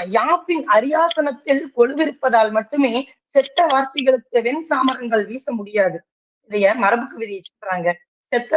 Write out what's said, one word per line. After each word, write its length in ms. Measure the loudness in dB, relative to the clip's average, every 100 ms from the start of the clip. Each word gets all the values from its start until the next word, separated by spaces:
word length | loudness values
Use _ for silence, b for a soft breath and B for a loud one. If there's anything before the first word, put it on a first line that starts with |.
| -2
யாப்பின் 520 | 0 2 0 0 -2 2
அரியாசனத்தில் 960 | 2 2 2 0 0 -4 -4 -2 -2 0
கொலுவிருப்பதால் 800 | 0 2 2 -2 -2 0 2 2
மட்டுமே 420 | 0 -2 0 0 0 -6 _ _
செத்த 300 | 0 0 2 2
வார்த்தைகளுக்கு 720 | 2 0 -2 0 0 0 -2
வெண் 220 | -2 -4
சாமரங்கள் 600 | -2 0 0 -2 -2 -2
வீச 220 | -2 -8 -8
முடியாது. 460 | -8 -4 0 0 -2 -10 _ _ _ _
இதைய 220 | 0 2
மரபு 320 | 2 2 0 -2
கவிதையை 360 | -10 -10 -12
சொல்றாங்க. 460 | -14 _ -8 -4 -2 -4 _ _ _
செத்த 220 | -6 0